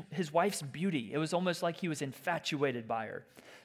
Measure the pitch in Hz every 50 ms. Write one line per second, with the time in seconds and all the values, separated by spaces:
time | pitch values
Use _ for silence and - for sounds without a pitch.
0 | - - - 190 185 147 147 170 180 208 196 - 151 135 - 147 175 196 160 135
1 | 117 95 120 147 160 151 180 175 185 180 170 - 175 170 165 - 196 170 151 147
2 | 151 135 131 - - 180 175 160 - - 165 139 143 139 123 120 113 110 117 113
3 | 110 107 - - - - - - - - - -